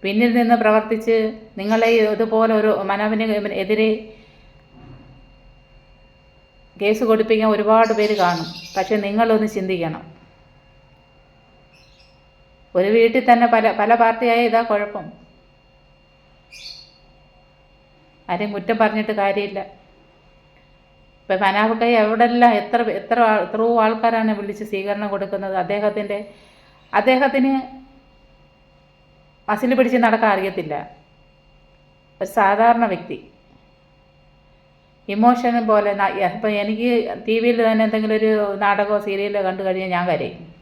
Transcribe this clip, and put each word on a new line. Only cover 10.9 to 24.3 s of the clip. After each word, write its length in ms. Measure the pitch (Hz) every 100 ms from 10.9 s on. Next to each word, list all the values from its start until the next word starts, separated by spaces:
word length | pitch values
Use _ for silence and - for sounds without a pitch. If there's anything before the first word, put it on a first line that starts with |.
| _ _ _ _ _ _ _ _ _ _ _ _ _ _ _ _ _ _ 185
ഒരു 120 | 190 226
വീട്ടിൽ 280 | 226 240 247
തന്നെ 180 | 240 233
പല, 120 | 233 220 196
പല 120 | 208 233
പാർട്ടിയായ 400 | 226 226 240 233 240
ഇതാ 120 | 226 233
കുഴപ്പം. 360 | 208 208 202 165 - - _ _ _ _ _ _ _ _ _ _ _ _ - - - - _ _ _ _ _ _ _ _ _ _ _ _ _ -
ആരെയും 220 | 180 208 208
കുറ്റം 220 | 190 220
പറഞ്ഞിട്ട് 320 | 220 214 214 214
കാര്യമില്ല. 380 | 196 196 202 196 185 - _ _ _ _ _ _ _ _ _ _ _ _ _ _
ഇപ്പം 180 | _ 190 196
മനാഫ്ക്കയെ 500 | 196 220 226 233 233
എവിടെല്ലാം 480 | 214 220 240 240 240 214
എത്ര, 200 | 208 240 226 196
എത്ര 180 | - 226 226
ആൾ, 80 | 214 175
എത്രയോ 280 | 220 226 233 220
ആൾക്കാരാണ് 460 | 226 226 226 220